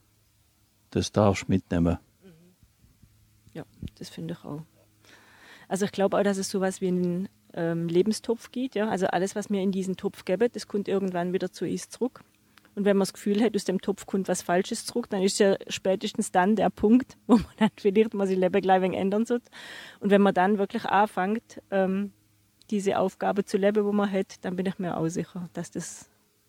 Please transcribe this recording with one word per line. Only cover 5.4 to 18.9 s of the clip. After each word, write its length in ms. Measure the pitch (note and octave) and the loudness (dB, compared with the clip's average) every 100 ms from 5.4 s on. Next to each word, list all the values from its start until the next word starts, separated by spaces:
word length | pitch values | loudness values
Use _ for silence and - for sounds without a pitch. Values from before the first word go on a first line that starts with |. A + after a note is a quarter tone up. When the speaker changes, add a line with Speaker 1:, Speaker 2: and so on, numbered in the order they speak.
| - - - | -20 -20 -6
Speaker 2:
Also 180 | F#3 | -2
ich 60 | G3+ | -2
glaub 220 | - G3 | 0 2
auch, 80 | F#3 | 2
dass 160 | G3+ F#3+ | 2 0
es 140 | F#3+ | -4
sowas 300 | G3 F#3+ F#3+ | -2 -2 -2
wie 80 | F#3 | -2
einen, 400 | F3+ F3+ F3 G3 - _ | 0 0 -2 -6 -12 _
ähm, 340 | - E3 E3+ E3+ | -6 -4 -2 0
Lebenstopf 640 | F3 G3+ G#3+ - A#3 - | 2 2 0 -4 -6 -6
gibt. 240 | B3 C4 | -8 -4
Ja? 140 | G3+ G#3+ | -2 -2
Also 180 | G3 F#3 | 0 0
alles, 280 | F3 G3 | 0 -2
was 140 | G#3+ G3+ | -4 -4
wir 120 | G3+ | -2
in 100 | F#3+ | 0
diesen 260 | F#3+ F#3+ F3+ | -2 -4 -4
Topf 260 | G3+ - | -6 -6
geben, 260 | - F#3 A#3+ | -4 0 0
das 140 | A3+ - | -2 -6
kommt 200 | G#3 - | -6 -2
irgendwann 460 | G3 F#3+ F3+ F3+ | -2 -2 -2 -2
wieder 180 | F#3 F3+ | -2 -4
zu 140 | - | -6
uns 240 | E3 F3+ - | -6 -6 -10
zurück. 320 | - A#3+ - - _ _ _ _ | -6 -6 -6 -20 _ _ _ _
Und 100 | - | -2
wenn 100 | G3+ | 2
man 100 | G3 | 2
das 80 | F#3+ | 0
Gefühl 280 | - G#3 G3+ | -2 -2 2
hat, 140 | A3+ | 2
aus 100 | G#3+ | 0
dem 160 | - F#3 | -2 -2
Topf 240 | - G3 | -2 -6
kommt 220 | - G3 F#3 | -4 -4 -2
was 160 | F3+ | -4
Falsches 420 | - F3+ - A3+ | 0 0 0 -6
zurück, 240 | - A#3+ - | -6 -6 -4
dann 140 | G3+ | -2
ist 160 | F#3+ - | 0 4
ja 180 | G3 - - | 2 2 -4
spätestens 640 | - F#3+ F#3+ G#3+ - G3+ | -6 -2 -2 -4 -6 0
dann 240 | - F#3 | 2 4
der 140 | G#3+ F3+ | 2 0
Punkt, 480 | - G#3+ B3 - - | 2 4 4 2 -10
<laughs> 60 | - | 4
wo 80 | |
man 100 | A3+ - - | 4 4 0
dann 140 | A3 - | 0 2
vielleicht 360 | G#3 G3 A3 | 2 4 2
mal 140 | G3+ G3 | 0 0
sein 120 | F#3 | 2
Leben 220 | F3+ G3 | 2 2
gleich 140 | F#3 | 4
ein 80 | F#3 | 4
wenig 160 | F#3 | 2